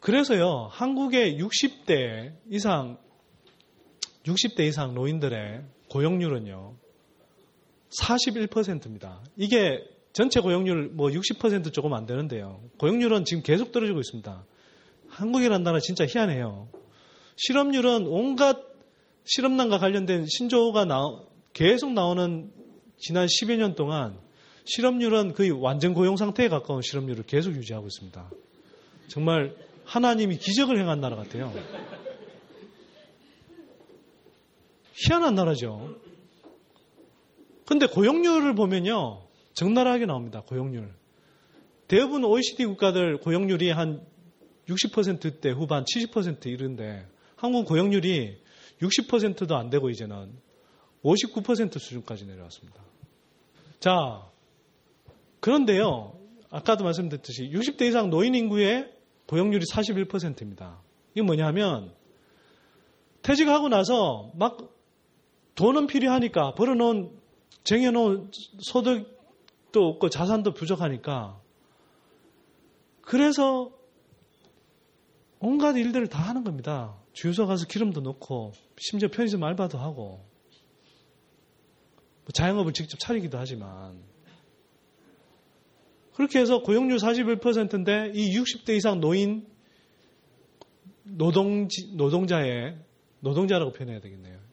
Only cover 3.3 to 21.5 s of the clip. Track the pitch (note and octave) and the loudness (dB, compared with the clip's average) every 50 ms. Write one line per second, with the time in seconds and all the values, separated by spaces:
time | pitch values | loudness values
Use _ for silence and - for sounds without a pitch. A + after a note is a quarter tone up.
3.3 | _ _ _ _ _ _ _ _ _ _ _ _ _ _ - - _ _ _ D#3 | _ _ _ _ _ _ _ _ _ _ _ _ _ _ -12 -12 _ _ _ -4
4.3 | E3+ F3+ - A#3 - - D#3+ D3+ D3+ D3+ C#3+ C3 B2 B2 B2+ C#3+ D#3 D#3+ D3 C#3 | -2 0 0 -2 0 2 0 0 0 -2 -4 -4 -4 -2 -2 -2 -2 -2 -2 -2
5.3 | A#2+ A2 G#2 G#2 G#2 A#2+ C#3+ C#3 - _ _ _ - C#3 C#3+ D#3+ F3+ F3+ F3 E3 | -2 -4 -8 -8 -10 -12 -16 -20 -20 _ _ _ -2 0 0 2 2 0 0 -2
6.3 | C#3+ A#2+ A2 G2+ G2 F#2+ F#2+ G2 A2+ B2 _ _ _ _ _ _ _ _ _ _ | -2 -4 -6 -8 -12 -14 -16 -18 -20 -20 _ _ _ _ _ _ _ _ _ _
7.3 | _ _ _ _ _ _ _ _ _ _ _ _ - - - - A#3 B3 - C4 | _ _ _ _ _ _ _ _ _ _ _ _ -6 -6 0 0 2 2 2 0
8.3 | G#3+ A3+ A3 G3+ - A3 A3 F#3+ F#3+ D3+ - A2+ A2 G#2 - F#2+ F2+ F2+ A2+ C#3 | -2 -2 -4 -2 -2 -2 -2 -2 -4 -8 -8 -12 -16 -14 -16 -18 -18 -18 -20 -20
9.3 | _ - F#3+ G#3 B3 A#3+ G#3 F3 C3+ - - - - _ _ _ _ - G#3+ C4 | _ -6 -2 2 4 4 4 4 2 -2 -6 -14 -20 _ _ _ _ 2 2 4
10.3 | - B3 F#3+ F#3 F3 F3+ F#3 F#3 F3+ E3 D3 D3 - D#3+ C#3+ C#3+ C#3+ E3 F#3+ - | 4 2 4 4 2 2 2 2 0 0 -2 -4 -2 0 0 2 2 0 -2 -2
11.3 | A3+ - - A3+ G3+ G3 E3 D#3+ D3 - C#3 D3+ C#3+ A2+ A2 A2 B2 C3 D3 D#3 | -4 0 2 2 2 2 -2 -2 -4 -2 -2 -2 -2 -2 -4 -4 -4 -4 -4 -4
12.3 | B2+ A2 G2+ G2 F#2+ F#2+ A2+ A#2+ _ - - D3+ G#3 A#3+ A#3+ A#3 A3 G#3 F3 - | -6 -8 -8 -10 -14 -16 -20 -20 _ 0 0 2 2 4 4 4 4 2 2 0
13.3 | E3+ E3 - - D3+ F3+ B3 A#3+ - A#3+ A3 G#3+ G3+ D#3+ B2+ - - A#2 G#2+ G#2 | -4 -4 2 2 2 2 2 0 -2 -2 0 0 -2 -2 -4 -6 -8 -12 -12 -12
14.3 | G2 F2+ F#2+ _ _ _ _ _ _ _ _ _ _ _ _ - - - F#3 A3 | -14 -14 -16 _ _ _ _ _ _ _ _ _ _ _ _ -20 -10 -6 -4 -2
15.3 | A#3+ C4 B3 A#3+ G#3+ F#3+ F3 E3+ E3+ D#3+ D3+ - F3+ - F3 C3+ - A#3+ A3 G3 | 0 2 2 4 4 2 2 2 2 2 0 -2 0 0 0 0 2 0 0 0
16.3 | D3+ B2+ B2 A2+ G2+ G2 G#2 A#2 - - - - _ _ _ _ - - - - | 0 -2 -4 -6 -8 -10 -14 -16 -20 -20 -20 -20 _ _ _ _ -20 -20 -20 -20
17.3 | _ - - - C4 C#4+ C#4+ C#4 C#4 C4+ A#3+ B3 A#3+ A#3 G3 D#3+ F#3+ F#3+ A#3 C4+ | _ -8 -4 0 2 2 2 4 2 2 4 4 4 2 0 0 0 0 0 0
18.3 | C4+ B3 C#4+ C#4 C4+ C4+ - - - - - _ _ _ _ _ _ _ _ - | 2 4 4 4 4 2 -2 -18 -20 -20 -20 _ _ _ _ _ _ _ _ -4
19.3 | - - B3+ C4+ C4 C4 B3+ A#3 G3+ F#3 F3+ F#3+ G3 G3+ F#3+ F3 F#3 F3 D#3+ D3+ | -2 0 2 2 4 4 4 4 4 4 4 2 2 2 0 2 0 0 0 -2
20.3 | - - A#3+ A#3+ B3 A#3+ A#3 A#3 G#3+ G#3+ G3+ F3 C#3+ C3 C#3 D3+ A#2+ - - - | -4 -4 -2 2 4 4 4 4 4 2 2 2 2 0 0 -2 -4 -8 -16 -20
21.3 | _ _ _ _ | _ _ _ _